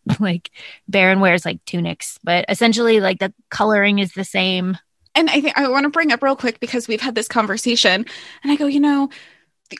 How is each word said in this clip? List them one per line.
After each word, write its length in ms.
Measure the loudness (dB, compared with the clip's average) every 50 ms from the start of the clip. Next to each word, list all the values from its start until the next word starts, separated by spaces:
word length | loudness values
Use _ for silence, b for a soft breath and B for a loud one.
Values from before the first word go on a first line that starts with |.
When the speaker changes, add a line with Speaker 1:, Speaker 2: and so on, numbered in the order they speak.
| _ -4
Speaker 1:
<laughs> 120 | -2 0
Like, 300 | 0 -2 -2 -4 -6 -12 B B B B B B B -2
Baron 320 | 2 2 4 4 4 4
wears, 240 | 4 4 2 2 0
like, 200 | -4 -8 -8 -10
tunics, 520 | -6 -4 -4 -4 -4 -6 -8 -10 -14 -14 -10 -4
but 200 | 0 0 0 0 -2
essentially, 520 | -2 0 2 2 2 2 2 4 4 4
like, 180 | 2 2 -2 -2
the 140 | -4 -6 -6 _ _ _
coloring 480 | -4 -2 0 2 2 4 4 2 2 2
is 140 | 0 -2 -4
the 120 | -8 -10
same. 540 | -6 -4 -2 -2 0 -2 -2 -2 -4 -4 -6 -8 _ _ _ _ _ _
Speaker 2:
And 140 | 0 2 2
I 100 | 2 0
think 180 | 0 0 0 0
I 100 | 0 2
wanna 200 | 2 2 0 0
bring 200 | 0 0 0 2 0
up 100 | 2 2
real 140 | 0 0
quick, 220 | 0 -2 -4 -4 -4
because 280 | -8 -6 -4 -6 -4 -4
we've 120 | -4 -4 -4
had 120 | -4 -4
this 140 | -4 -6 -2
conversation, 760 | -2 -2 -2 0 -4 -2 -2 0 0 2 4 2 2 2 -2 B B B B B B B -2
and 100 | -2 0
I 40 |
go, 100 | 0 0
You 140 | 0 2 2
know, 280 | 2 4 4 2 0 -2 B B B B B B B B B _ _
the 120 | _ -20 -12